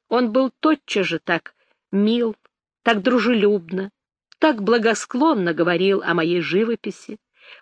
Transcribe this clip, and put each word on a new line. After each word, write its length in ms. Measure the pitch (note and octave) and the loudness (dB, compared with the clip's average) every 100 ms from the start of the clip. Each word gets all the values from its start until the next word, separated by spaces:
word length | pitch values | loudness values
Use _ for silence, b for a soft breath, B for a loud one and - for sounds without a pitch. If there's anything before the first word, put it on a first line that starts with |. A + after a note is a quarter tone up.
| - | -4
Он 220 | A#3 B3 | -2 0
был 220 | A#3+ C4 - | 0 0 0
тотчас 460 | D#4 D4+ - G#3+ F3 | 0 0 -2 -4 -2
же 120 | E3 | -4
так 360 | - E3+ - _ _ _ _ | -4 -4 -6 _ _ _ _
мил, 460 | G3 G#3 A#3+ A#3 G#3+ _ _ _ _ | 0 0 0 -2 -6 _ _ _ _
так 200 | - A3 | -2 0
дружелюбно, 880 | F#3 A#3+ G#3+ A#3 G#3 G#3 E3 F#3 G3 _ _ _ _ - | 2 2 2 2 2 0 -4 -8 -8 _ _ _ _ -2
так 240 | D#4 A#3 | 0 0
благосклонно 920 | G3+ A#3+ A3 G#3+ - B3 D#4 B3 F3 | 0 2 2 -2 -4 -2 0 0 0
говорил 480 | D#3+ E3+ F3 F#3+ G3 | 0 0 0 0 0
о 120 | - | 0
моей 260 | E3+ E3 F3 | -2 0 -2
живописи, 760 | C#3+ F3+ A3+ A3+ G#3 - - G#3+ _ B B B | 0 0 0 -4 -8 -12 -14 -18 _ B B B